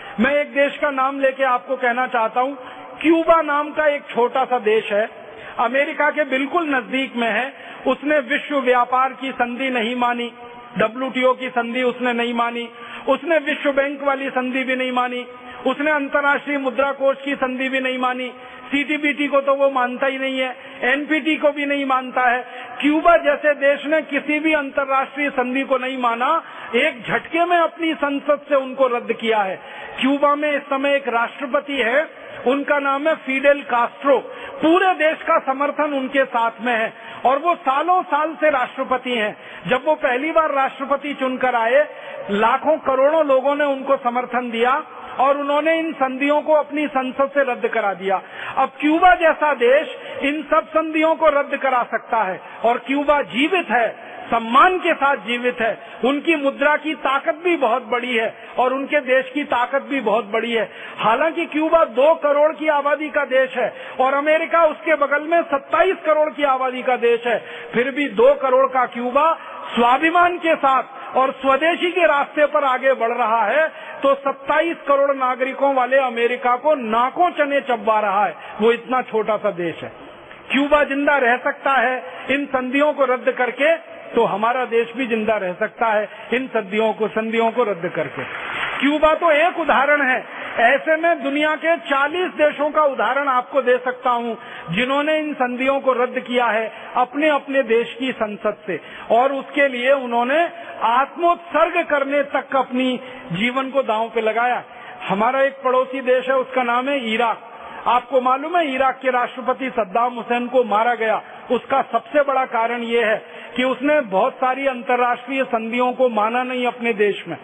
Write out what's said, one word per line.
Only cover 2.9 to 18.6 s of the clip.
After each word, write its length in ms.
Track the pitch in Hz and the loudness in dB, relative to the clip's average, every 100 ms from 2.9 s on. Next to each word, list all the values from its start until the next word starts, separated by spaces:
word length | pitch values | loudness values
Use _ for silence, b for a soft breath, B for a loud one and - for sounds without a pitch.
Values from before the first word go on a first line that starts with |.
| - | -2
क्यूबा 400 | 302 330 330 330 | 2 4 6 4
नाम 300 | 302 285 311 | 4 0 -2
का 160 | 302 302 | 0 0
एक 140 | 294 | 0
छोटा 440 | - 220 240 262 262 | -2 0 0 0 0
सा 140 | 247 | 0
देश 340 | 214 220 208 | 2 0 2
है, 160 | 208 226 - - B B - | 0 -2 -6 -20 B B -2
अमेरिका 500 | 233 262 294 294 302 | 0 0 0 0 0
के 140 | 294 | 0
बिल्कुल 520 | 294 262 277 349 320 269 | 0 -2 0 -2 0 -2
नजदीक 400 | 196 262 262 240 | -2 -4 -4 -2
में 140 | 233 | -2
है। 240 | 208 262 B B B 262 | -2 -4 B B B -2
उसने 320 | 254 277 302 | -2 0 0
विश्व 400 | 233 285 - 285 | 0 -4 -2 0
व्यापार 540 | 254 247 240 254 262 | 2 4 2 2 0
की 180 | 254 269 | -2 -6
संधि 380 | 247 240 240 269 | -2 -4 -2 -4
नहीं 260 | 247 220 247 | -2 -2 0
मानी, 380 | 240 240 240 - - - - - | -2 -2 -6 -10 -18 -18 -8 -2
डब्ल्यूटीओ 560 | 220 233 262 254 254 | -2 -2 -4 2 2
की 160 | 254 254 | 2 -2
संधि 340 | 247 233 247 | -4 -2 -2
उसने 300 | 254 247 247 | -2 0 -2
नहीं 200 | 233 233 | -2 -2
मानी, 360 | 240 233 233 233 B B B - | -2 -2 -4 -10 B B B -2
उसने 300 | 262 302 320 | 0 2 0
विश्व 340 | 285 285 294 | 0 -2 0
बैंक 320 | 269 277 285 | 0 0 -2
वाली 260 | 285 269 269 | -2 -2 -2
संधि 340 | 254 254 254 | -4 -2 -2
भी 120 | 254 254 | -2 -2
नहीं 160 | 254 | -2
मानी, 360 | 247 247 247 247 - 254 B 262 | -2 -2 -4 -10 -16 -18 B -4
उसने 240 | 254 294 | -2 0
अंतर्राष्ट्रीय 640 | 302 277 294 285 277 - 285 | 0 0 0 2 0 -2 -4
मुद्रा 340 | 262 226 277 | -2 0 -2
कोष 260 | 269 269 269 | 0 0 0
की 140 | 277 277 | -4 -4
संधि 340 | 262 254 262 | -4 -2 -2
भी 100 | 262 | -2
नहीं 180 | 262 254 | -2 -2
मानी, 360 | 254 254 254 - B B | -2 -2 -8 -12 B B